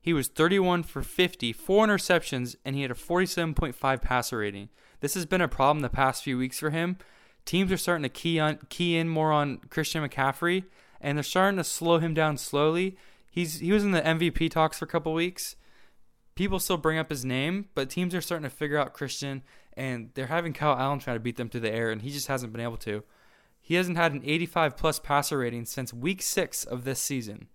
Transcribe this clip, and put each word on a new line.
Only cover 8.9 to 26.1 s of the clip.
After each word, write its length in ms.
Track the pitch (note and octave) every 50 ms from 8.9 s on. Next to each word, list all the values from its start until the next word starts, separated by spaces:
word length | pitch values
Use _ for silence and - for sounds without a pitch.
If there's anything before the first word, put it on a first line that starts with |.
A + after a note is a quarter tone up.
| E3+
in 140 | E3 E3 E3
more 200 | E3 D#3 D#3 D#3
on 280 | D3+ D3 D3 C#3+ B2 - - -
Christian 340 | - - D#3 - - D#3+
McCaffrey, 640 | D3+ C3+ - - C3+ C3+ C3 - E3+ E3+ F3+ F#3+ F#3 - - - - _ _ -
and 160 | - C#3 C#3+ D3+
they're 40 |
starting 360 | C#3 - - F#3 F#3+ G3 G3+ F#3+
to 60 | D#3+
slow 340 | - - - E3+ E3 E3+ D#3+
him 160 | E3 E3 D#3+
down 240 | D#3+ D#3+ D#3 D3 C3+
slowly. 580 | - - - C#3+ D3 D#3 D#3+ F3 F#3 F#3+ F#3 - - - - _ _ _
He's, 300 | - F3 F3 D#3 D#3 D3+
he 120 | - E3+
was 120 | G3+ G#3+ G3+
in 60 | G3+
the 160 | F#3+ E3 -
M 120 | D#3+ D#3+ D#3+
V 120 | F3 E3+
P 180 | - - E3+ D#3+
talks 300 | - E3 D#3 D#3 - -
for 80 | -
a 20 | -
couple 240 | - E3 D3+ D#3+
weeks. 440 | D#3 E3 E3+ F3+ F3+ - - - - - _ - - - - - _ - - _ _ _ _ _ _
People 240 | - F#3+ G3+ F#3+ F#3
still 200 | - - F#3+ E3
bring 180 | C#3+ D#3+ D#3
up 140 | D#3+ D#3+ -
his 160 | D#3 C3+ B2
name, 400 | C3 B2+ C3 C#3 D#3 F3+ G3 G3 - -
but 160 | - C#3 C3+
teams 240 | - F3+ F3+ F3+ F3
are 80 | F3+
starting 260 | - - F3 E3 D3+ C3
to 80 | -
figure 220 | - D#3 D3 D3 D3
out 160 | C#3 - -
Christian, 480 | - D3 C3 - - C#3+ C#3 C3+ C3+ C3 - - - - _ -
and 380 | - C3 C3 B2+ A#2+ A2+ A#2+ _
they're 140 | - C3 B2+
having 260 | D#3+ E3+ E3+ E3 C#3
Kyle 240 | - D3+ D3+ C#3 B2
Allen 200 | C3 C3+ C#3+ C3+
try 140 | - -
to 80 | B2 A2+
beat 160 | A2 B2 A#2
them 140 | - A#2+ A2+
through 100 | - B2
the 140 | A2+ A2 G#2+
air, 160 | A#2 A#2 A2+
and 100 | A2 A2
he 80 | G#2 C#3
just 200 | C#3+ C#3+ C#3 -
hasn't 260 | C#3 C3 B2 A2+ G#2+
been 80 | A#2
able 160 | A#2 A#2+ A#2 A2+
to. 260 | - A2+ G#2 G#2 - _ _ _ _ - _ _ _ _ _ _
He 120 | _ - E3
hasn't 240 | F3 F#3 F3+ F3 E3+
had 160 | E3+ E3 C#3+
an 80 | C#3+ -
eighty-five 500 | C3+ D3+ E3 E3+ D#3+ - F3+ D#3+ D3 A#2+
plus 240 | - - D#3+ D3 -
passer 400 | - - C#3+ C#3+ C#3 - D#3 C#3
rating 280 | B2 A#2+ A#2 A#2+ A#2
since 260 | - - - C3 A#2
week 300 | - A#2+ B2 F3